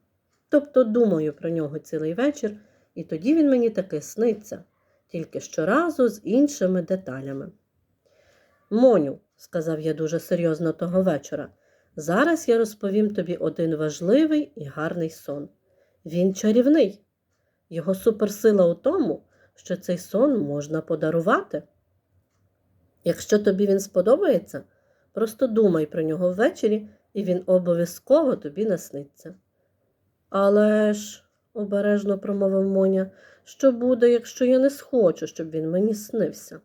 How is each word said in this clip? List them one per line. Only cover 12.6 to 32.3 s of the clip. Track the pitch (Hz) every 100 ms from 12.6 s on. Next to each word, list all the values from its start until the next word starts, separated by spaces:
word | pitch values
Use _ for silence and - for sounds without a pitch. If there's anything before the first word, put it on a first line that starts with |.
| 220 - 202 208 208
тобі | 208 170 175
один | 160 151 165 151
важливий | 156 147 170 262 311 302 285 -
і | 139
гарний | 156 165 175 160
сон. | - - 143 147 _ _ _ _ _ 160
Він | 170 190 190
чарівний. | 214 233 254 311 190 - _ _ _ _ _ _ -
Його | 165 160 190
суперсила | 226 214 202 208 220 202 170
у |
тому, | 170 262 370 208 - _ _ _ _
що | - 185
цей | - 175
сон | - 196 294 233
можна | 143 143 147 156
подарувати. | - 156 160 170 170 311 392 - - _ _ _ _ _ _ _ _ _ _ _ _ _
Якщо | 170 - - 208
тобі | 208 190 202
він | 196
сподобається, | - 185 196 302 370 185 - 143 - _ _ _ _
просто | - 220 - 262
думай | 214 202 160 151
про | 175
нього | 160 156 180
ввечері, | 180 277 - 220 214 - _ _
і | 202
він | 190 180 185
обов'язково | 185 175 170 170 - - 294 277 -
тобі | 147 151 220
насниться». | 170 - 143 139 _ - 190 _ _ _ _ _ _ _ _ -
«Але | 196 202 208 214 214 214
ж», — | 208 208 - _ _ _
обережно | 226 196 202 208 208 202 196
промовив | 208